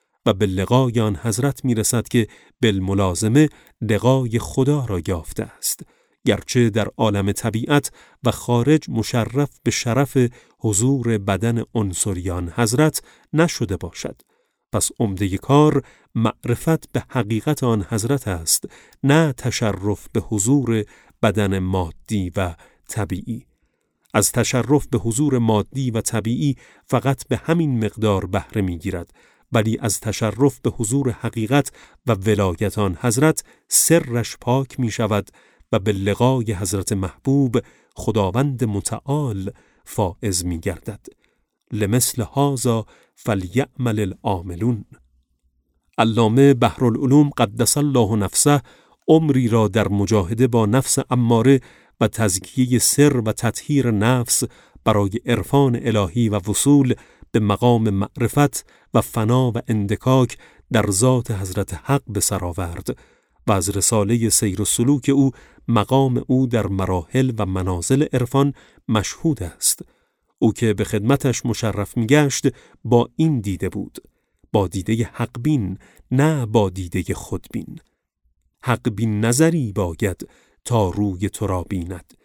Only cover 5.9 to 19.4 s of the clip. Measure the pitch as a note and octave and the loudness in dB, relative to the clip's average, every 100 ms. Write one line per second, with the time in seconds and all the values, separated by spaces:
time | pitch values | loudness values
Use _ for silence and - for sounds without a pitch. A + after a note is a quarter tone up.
5.9 | _ _ _ - G2 - B2 A#2 G#2+ G2 | _ _ _ 0 0 0 0 2 0 -4
6.9 | - A2+ G2+ G2 G2 A2+ A2 B2+ C#3+ - | -2 0 0 -2 -2 -4 -4 0 0 0
7.9 | - _ _ A2 - - A#2+ A#2+ D#3 - | -8 _ _ -4 -2 -2 0 2 0 0
8.9 | A#2 G#2 B2 G#2+ B2+ C#3+ - - - B2 | -6 -2 -2 -2 -2 -4 -4 -4 -2 0
9.9 | A#2 C#3 C3+ A#2+ - _ _ A2 G2 B2 | 0 0 2 0 -2 _ _ -2 0 0
10.9 | C#3 A#2 A2 G2+ F#2+ A#2 A#2 - A#2 G2+ | 0 0 -2 -2 -2 0 -2 -2 -4 -2
11.9 | F2 A2 F2+ F2+ F2 F2 A2+ A2+ B2 D3+ | -2 -4 -4 -4 -6 -4 -2 0 2 0
12.9 | - - _ _ D3+ E3+ - G#2+ F#2 E2+ | 0 -10 _ _ 0 0 0 -6 -6 -8
13.9 | - - - _ _ _ _ _ - - | -10 -12 -12 _ _ _ _ _ -4 -2
14.9 | - A2+ F#2 G2 G2 - C#3+ D3+ C#3+ - | -2 -2 -2 -2 -2 2 4 6 2 -4
15.9 | _ _ A#2 A2+ - - A#2 - D#3+ - | _ _ -2 -2 -2 -4 -2 0 -2 -2
16.9 | A2+ - B2+ G#2 A2 D3 D3 B2+ A2+ F2+ | -8 -4 -4 -2 -2 -2 -2 0 0 -2
17.9 | A2+ A#2 C#3 G#2+ E2+ E2 - - - - | -4 -2 -2 -4 -6 -2 -4 -4 -16 -20
18.9 | _ C3+ D3+ D#3+ B2+ | _ 4 4 4 0